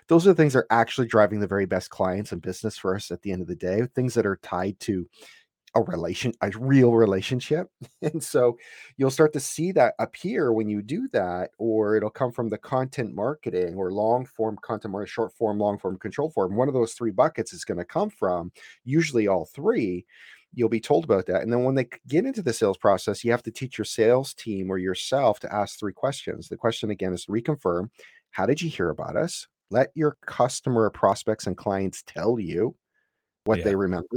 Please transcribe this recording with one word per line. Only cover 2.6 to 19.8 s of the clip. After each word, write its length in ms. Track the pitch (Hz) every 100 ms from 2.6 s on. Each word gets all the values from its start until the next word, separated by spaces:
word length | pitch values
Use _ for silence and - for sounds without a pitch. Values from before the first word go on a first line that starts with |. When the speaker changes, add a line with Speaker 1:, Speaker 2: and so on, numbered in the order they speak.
| 107 -
Speaker 1:
for 160 | 98 98
us 160 | -
at 100 | 90
the 100 | 101
end 100 | 92
of 40 | 85
the 80 | 90
day, 300 | 90 101 123
things 220 | - 127 117
that 100 | 101
are 120 | 95
tied 420 | - 90 95 95
to 280 | - 98 85 _ - - _ _ _ -
a 60 |
relation-, 500 | 92 87 85 92 127 -
a 80 | 104 104
real 360 | 131 139 123
relationship. 760 | 117 107 95 - 127 - 151 185 _ 127
<laughs> 160 | _
And 220 | 156 160
so 340 | - 139 123 120 - - - -
you'll 140 | 135
start 200 | 131 156
to 60 | 151
see 320 | - - 175
that 200 | 185 123 -
appear 520 | 113 - 180 233 139
when 160 | 113 107
you 140 | 104
do 260 | 104 170 262
that, 380 | 120 92 87 - -
or 360 | 113 110 104 107
it'll 140 | 104
come 220 | - 127
from 180 | 120 113
the 80 | 104
content 560 | - 131 131 139 107
marketing 640 | 90 113 151 120 90 87 92
or 160 | 92
long-form 640 | 101 110 120 131 - 110 101
content 300 | - 110 110
marketing, 180 | 98 98
short-form, 480 | - 110 - 110 104
long-form, 400 | 104 101 95 92
control 320 | 110 - 156
form. 240 | 131 95 98
One 120 | 131
of 60 |
those 200 | 131 113
three 180 | - 117
buckets 420 | 98 147 139 110
is 120 | 87 -
gonna 200 | 87 87
come 240 | 160 208
from, 420 | - 98 90 87 - - -
usually 440 | 120 147 156 123 104
all 180 | 92 -
three. 600 | - 175 233